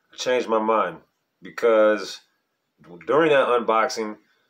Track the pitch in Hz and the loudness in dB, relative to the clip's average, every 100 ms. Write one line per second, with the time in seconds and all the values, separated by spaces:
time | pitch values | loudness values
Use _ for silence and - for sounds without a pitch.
0 | _ - 127 123 104 110 107 110 90 80 | _ -8 -2 -2 0 -2 0 0 -2 -8
1 | _ _ _ _ 92 - 117 110 107 104 | _ _ _ _ -18 -2 2 4 4 2
2 | 92 - _ _ _ _ _ _ 82 87 | -6 -14 _ _ _ _ _ _ -20 -18
3 | - 139 160 139 113 120 110 110 107 113 | -2 0 4 2 2 0 0 0 0 -4
4 | 107 107 _ _ | -10 -10 _ _